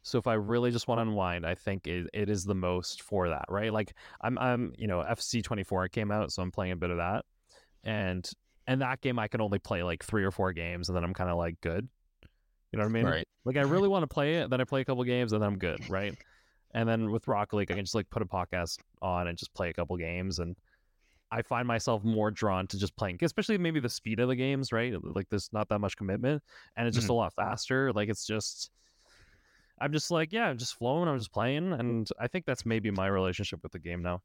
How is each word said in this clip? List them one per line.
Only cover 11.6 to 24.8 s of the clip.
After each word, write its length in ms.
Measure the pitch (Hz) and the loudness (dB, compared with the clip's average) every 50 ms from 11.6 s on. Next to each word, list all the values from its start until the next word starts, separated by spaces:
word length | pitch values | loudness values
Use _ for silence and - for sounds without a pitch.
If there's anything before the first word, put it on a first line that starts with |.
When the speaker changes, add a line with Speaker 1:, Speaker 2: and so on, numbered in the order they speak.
Speaker 1:
good. 260 | - 85 82 95 127 131 _ _ _ _ _ _ - - _ _ _ _ _ _ _ _ | -4 -2 -2 -2 -4 -6 _ _ _ _ _ _ -20 -20 _ _ _ _ _ _ _ _
You 60 | - 107 | -2 0
know 60 | 104 | 0
what 60 | 107 | 2
I 20 | |
mean? 140 | 113 113 117 | 2 2 4
Speaker 2:
Right. 200 | 95 80 80 85 _ _ _ _ | 4 2 0 -2 _ _ _ _
Speaker 1:
Like, 120 | 123 131 | 0 2
I 60 | 143 | 4
really 260 | 139 139 160 185 202 196 | 4 4 6 6 6 6
wanna 180 | 196 185 156 | 4 4 2
play 300 | 135 - 156 143 147 160 | 0 2 2 2 4 2
it, 140 | 170 143 127 | 2 2 2
then 100 | 127 127 | 2 2
I 40 | 127 | 2
play 180 | - 143 135 | 2 2 0
a 20 | 131 | 2
couple 180 | - 131 123 | 0 0 0
games, 300 | 123 123 123 123 123 110 | 2 2 2 2 2 2
and 100 | 107 107 | 2 2
then 60 | 107 101 | 2 2
I'm 100 | 101 95 | 0 0
good, 300 | 92 85 - - - - | 0 -2 -2 -2 -4 -2
right? 260 | 92 95 101 101 - - - _ - _ _ _ _ _ _ _ | -2 -2 0 -2 -4 -8 -16 _ -20 _ _ _ _ _ _ _
And 160 | - 113 113 113 | -2 0 2 4
then 220 | 113 113 110 104 | 4 2 2 2
with 160 | 110 113 - | 0 0 0
Rocket 300 | - 107 101 104 - - | 0 0 0 0 0 2
League, 160 | 104 98 - | 0 2 2
I 20 | 90 | 0
can 100 | 101 98 | -4 -2
just, 120 | - - | 0 -2
like, 120 | 110 101 _ | -2 -2 _
put 120 | - 120 | -4 -4
a 40 | 107 | -4
podcast 520 | 90 - 92 87 - - 90 87 82 - - - _ _ _ | -2 -2 -4 -2 -2 -2 -2 -2 -4 -6 -10 -12 _ _ _
on 240 | - 95 90 87 87 | -2 0 0 0 0
and 100 | 85 85 | -2 -4
just 160 | - - - _ | -6 -10 -12 _
play 160 | - 92 85 | -4 -4 -4
a 20 | |
couple 240 | 80 - 87 76 92 | -2 -4 -4 -4 -4
games, 420 | 87 82 82 87 90 92 95 87 90 | -4 -4 -4 -4 -2 -4 -4 -2 -4
and 180 | 85 85 92 _ _ _ _ _ _ _ _ _ _ _ _ _ _ _ | -4 -4 -6 _ _ _ _ _ _ _ _ _ _ _ _ _ _ _
I 100 | 113 117 | -6 -6
find 240 | 117 - 127 120 123 | -2 -2 -2 -2 0
myself 380 | 123 117 113 - - 117 104 98 | 0 0 0 2 0 0 2 2
more 260 | 113 110 110 107 107 | 2 2 4 2 0
drawn 360 | 107 - 110 104 95 92 98 - | 0 2 2 2 2 2 0 -2
to 100 | - 98 | -2 -2
just 160 | 101 95 _ | -2 -2 _
playing, 220 | - 110 95 87 90 | -2 -4 -4 0 0
especially 360 | 170 165 - - 202 - 214 190 | -2 0 0 0 0 2 2 2
maybe 220 | 175 165 160 151 | 2 2 0 0
the 80 | 120 120 | -2 -2
speed 320 | - - _ 113 110 101 | -4 -4 _ -2 0 2
of 80 | 123 127 | 2 2
the 80 | 131 | 2
games, 360 | 123 131 135 139 135 135 - | 0 0 0 0 0 -2 0
right? 220 | 120 113 | 0 0